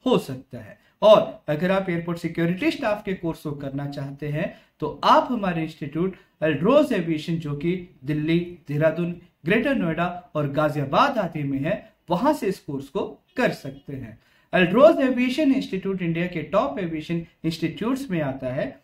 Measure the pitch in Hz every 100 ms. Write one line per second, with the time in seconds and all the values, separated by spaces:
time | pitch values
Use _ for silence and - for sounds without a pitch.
0 | 254 208 - 127 - - 101 - _ _
1 | 208 208 - - - 147 180 190 190 170
2 | 170 170 165 160 170 185 311 320 240 208
3 | - 190 165 156 156 143 143 139 143 143
4 | 139 139 147 151 196 - _ _ 156 -
5 | 196 269 302 240 196 170 156 - 143 156
6 | 190 185 _ _ 156 139 175 277 302 214
7 | 165 156 160 165 147 143 170 185 180 _
8 | 127 151 151 165 175 - - 147 160 156
9 | 170 175 - _ 156 220 294 254 175 160
10 | 175 - - 151 143 135 151 147 139 175
11 | 277 240 175 156 143 135 151 220 - _
12 | - 175 277 294 208 190 - 139 143 196
13 | - - _ - 226 170 143 - - 135
14 | 113 110 _ _ _ 170 175 208 302 330
15 | 262 240 254 254 294 262 - 190 196 190
16 | 175 165 180 165 147 190 185 196 180 160
17 | 151 170 165 _ 160 165 160 156 214 262
18 | 269 170 143 131 131 131 226 -